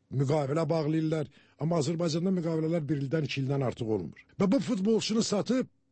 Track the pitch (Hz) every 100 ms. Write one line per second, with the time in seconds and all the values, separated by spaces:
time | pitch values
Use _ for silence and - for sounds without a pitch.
0 | - 131 135 156 135 156 151 165 151 160
1 | 156 160 143 - _ - 156 170 135 165
2 | 170 160 190 185 165 160 160 170 143 147
3 | 139 160 143 139 135 143 123 - 113 104
4 | 82 - - - 196 269 151 214 202 220
5 | - 220 - 202 160 254 - _ _